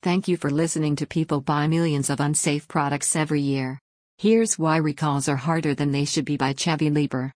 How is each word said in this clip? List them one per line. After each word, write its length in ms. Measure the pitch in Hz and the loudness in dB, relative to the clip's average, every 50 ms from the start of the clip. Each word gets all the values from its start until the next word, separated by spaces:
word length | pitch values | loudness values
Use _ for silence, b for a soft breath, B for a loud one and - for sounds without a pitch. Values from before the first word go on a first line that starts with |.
| - | 0
Thank 240 | 185 175 190 190 - | 2 0 0 2 0
you 100 | 175 165 | -2 0
for 140 | - 147 | 0 -2
listening 440 | 143 151 165 160 - 160 151 151 147 139 | 0 2 0 0 0 0 0 0 0 0
to 100 | 151 - | -2 -4
People 340 | - 170 160 - 156 143 | -2 -2 0 0 0 -2
Buy 240 | 139 - 151 147 147 | 0 0 0 2 2
Millions 460 | 151 165 165 170 165 147 143 135 - | 2 2 2 2 2 0 0 0 -2
of 80 | 147 - | -2 0
Unsafe 480 | 147 143 151 - - 165 147 147 - _ | 0 0 0 0 0 0 -2 -2 -4 _
Products 480 | - 165 147 143 139 143 - - - | -2 -2 0 0 -2 -2 -2 -2 0
Every 260 | 165 156 151 156 147 | -2 0 0 0 0
Year. 380 | 143 139 139 135 131 131 135 139 _ _ _ _ _ _ _ _ | 0 0 0 -2 -2 -4 -6 -10 _ _ _ _ _ _ _ _
Here's 400 | - 208 226 226 226 220 - - | 2 4 4 4 4 2 0 -2
Why 180 | 160 160 156 165 | 0 2 2 2
Recalls 500 | 156 156 143 - 156 151 139 139 135 - | 2 0 -2 0 -2 0 0 0 0 0
Are 80 | 139 | -2
Harder 380 | 135 127 160 165 165 156 151 139 | 0 0 -2 -2 0 0 -2 0
Than 180 | - 147 143 | 0 0 0
They 140 | 139 139 143 | 0 0 -2
Should 200 | 143 - 165 135 | 0 -2 -2 -2
Be 120 | - 147 139 | -2 -2 -2
by 160 | 139 131 139 | 0 -2 -2
Chevy 380 | - - 180 160 147 156 151 | -2 -2 -2 0 0 2 2
Lieber. 420 | 147 151 147 135 - 131 127 135 - | 2 2 0 0 -2 -4 -4 -6 -8